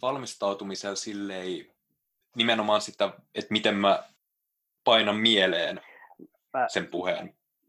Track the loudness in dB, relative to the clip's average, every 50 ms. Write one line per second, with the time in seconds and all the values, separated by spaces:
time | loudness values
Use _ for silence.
0 | -4 -4 -4 -4 -6 -12 -8 -4 -2 -2 -2 -2 -6 -10 -10 -8 -8 -8 -6 -8
1 | -8 -8 -8 -8 -8 -8 -8 -8 -6 -6 -8 -8 -10 -14 _ _ _ _ _ _
2 | _ _ _ _ _ _ -2 0 2 2 2 2 2 2 2 0 0 -2 -4 -2
3 | -2 -2 -2 -6 _ _ -10 -8 -6 -2 -2 0 2 2 2 4 4 4 4 2
4 | 0 -6 _ _ _ _ _ _ _ _ _ _ _ _ _ _ 2 4 6 6
5 | 6 4 2 2 4 4 4 4 4 4 2 0 -2 -4 -6 -8 -12 -18 -20 -20
6 | -20 -20 _ -20 -20 -20 _ _ _ _ -4 -2 -2 -2 -2 -2 -4 -4 -4 -4
7 | -4 -2 -4 -4 -6 -12 -16 _ _ _ _ _ _